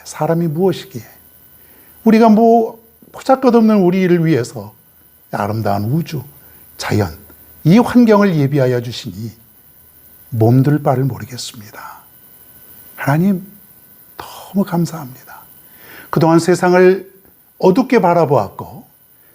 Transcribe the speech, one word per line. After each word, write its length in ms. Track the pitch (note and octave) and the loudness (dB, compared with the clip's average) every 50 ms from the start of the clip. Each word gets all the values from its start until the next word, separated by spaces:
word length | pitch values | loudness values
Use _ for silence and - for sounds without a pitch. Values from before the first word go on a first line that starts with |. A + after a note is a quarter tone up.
| - | -20
사람이 440 | - - - D3+ D3+ E3 E3 E3+ E3+ | -20 -10 -8 -4 -2 -2 -2 -2 -4
무엇이기에, 540 | D3 E3 F#3+ F#3+ D#3+ - - - - A#2+ - - - _ _ _ _ _ _ _ _ _ _ _ _ _ _ _ _ _ _ | -2 -2 -2 -2 -2 -4 -10 -14 -16 -18 -18 -18 -20 _ _ _ _ _ _ _ _ _ _ _ _ _ _ _ _ _ _
우리가 260 | A3+ A3 A3 A#3 A3+ | 2 4 4 4 4
뭐 540 | G#3+ G#3+ A#3 A3+ A3+ A#3 A3+ - - - _ _ _ _ - _ - | 4 4 4 4 4 2 0 -2 -8 -14 _ _ _ _ -20 _ -20
보잘것없는 640 | - - - C4 C4 C4+ B3 A3 A#3+ A3 A3 G#3+ G#3 | -10 0 0 0 2 2 2 2 4 4 4 2 2
우리를 480 | F3+ F3 F3+ F#3+ F#3 F3 F3 E3+ D#3+ | 2 2 2 0 2 2 2 2 2
위해서 480 | D#3+ D#3 A#2+ A2+ - - A#2 G2+ A2 - _ _ _ _ _ _ _ _ _ _ _ | 0 0 0 -2 -6 -10 -14 -16 -16 -20 _ _ _ _ _ _ _ _ _ _ _
아름다운 540 | - - G#2 G2+ G#2+ A2+ G#2+ G#2 G2+ G2+ G#2 | -8 -6 -4 -4 -4 -4 -4 -4 -4 -4 -4
우주, 380 | G#2+ C#3 E3+ D#3+ - D#3 C#3 - - - - _ - - - - _ _ - | -2 -4 -4 -4 -6 -10 -12 -12 -14 -20 -20 _ -20 -20 -20 -20 _ _ -14
자연, 400 | - - G2+ G#2 G#2 - - - - - - _ _ _ _ - _ | -8 -4 -2 -2 -2 -4 -6 -14 -20 -20 -20 _ _ _ _ -4 _
이 160 | D3+ F3+ A#3 | 4 4 4
환경을 560 | A#3+ - - B3 A#3+ A3 G#3+ G3+ G3+ G3+ E3+ | 4 4 2 2 4 4 4 4 2 2 0
예비하여 460 | D3+ C#3 C3+ D3 C#3+ B2+ B2+ B2 B2 | 0 -2 0 0 0 0 0 -2 -2
주시니 500 | A#2 A#2+ A2 - - G#2+ F2 F#2+ A2+ A2+ - _ _ _ _ _ _ _ _ _ _ _ _ _ _ _ _ _ _ _ | -4 -8 -12 -12 -14 -14 -14 -12 -14 -14 -16 _ _ _ _ _ _ _ _ _ _ _ _ _ _ _ _ _ _ _
몸둘 520 | - A2 A2 A#2 B2 C3 C3 D3 D3 D3+ D3 | -2 2 2 4 4 4 2 2 0 0 0
바를 220 | D3+ C3 B2+ C3+ | -2 0 0 -2
모르겠습니다. 1000 | C3+ A2 F#2 G#2 - B2 A#2 - - - A#2 G2+ G#2 - - - - - - - _ _ _ _ _ - - - - - - _ _ - - - - - | -4 -6 -8 -12 -14 -14 -14 -14 -16 -16 -18 -20 -20 -20 -20 -20 -20 -20 -20 -20 _ _ _ _ _ -20 -20 -20 -20 -20 -20 _ _ -20 -20 -20 -20 -16
하나님, 520 | - - C3+ C#3+ D#3+ F3+ G3+ G3 E3+ - - - _ _ _ _ _ _ _ _ _ _ _ _ - | -8 -4 -2 0 0 0 0 -2 -4 -6 -14 -20 _ _ _ _ _ _ _ _ _ _ _ _ -20
너무 480 | - - - - - - - G3 F#3+ | -20 -20 -20 -20 -20 -6 -4 -4 -4
감사합니다. 760 | - E3+ E3+ E3 - E3 D#3 C#3+ B2 B2+ - - - - - - _ _ _ _ _ _ _ - - - - - - | -2 -2 -4 -4 -4 -6 -12 -14 -16 -18 -20 -20 -20 -20 -20 -20 _ _ _ _ _ _ _ -20 -20 -20 -20 -14 -6
그동안 300 | - - D#3+ D#3+ E3 E3 | -2 0 2 4 2 2
세상을 760 | E3 F3+ F3+ E3+ F#3 F3+ F3 F3+ F#3 F3+ F#3+ F#3+ - - _ _ _ _ _ _ _ _ _ _ - | 2 0 0 0 0 2 4 4 4 4 4 2 -4 -12 _ _ _ _ _ _ _ _ _ _ 0
어둡게 360 | F#3 F3+ C4 B3 B3+ B3 A3+ | 2 2 2 0 0 0 2
바라보았고 840 | F3+ F3 F3 E3+ D#3+ C3+ C#3+ A#2+ G2+ F#2+ - - G2 - - - - _ _ _ _ _ _ _ _ _ _ | 2 2 2 2 2 2 0 0 -2 -4 -8 -14 -16 -16 -18 -20 -20 _ _ _ _ _ _ _ _ _ _